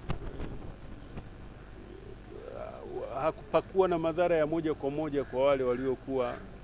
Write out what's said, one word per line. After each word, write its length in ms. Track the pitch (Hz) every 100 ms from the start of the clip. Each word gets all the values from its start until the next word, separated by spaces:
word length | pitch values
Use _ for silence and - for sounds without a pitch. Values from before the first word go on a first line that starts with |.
| - - - - - - - - - - - - - - - - - - - - - - - - - 57 57 62 - - 104 120
hakupakuwa 680 | 156 - - 165 - 190 185
na 120 | 170
madhara 360 | 165 160 175 165
ya 100 | 151
moja 260 | 165 156
kwa 160 | 143 139
moja 320 | 147 156 139
kwa 220 | 127 127 139
wale 180 | 139
waliokuwa 720 | 127 123 131 123 - 127 123 131 - -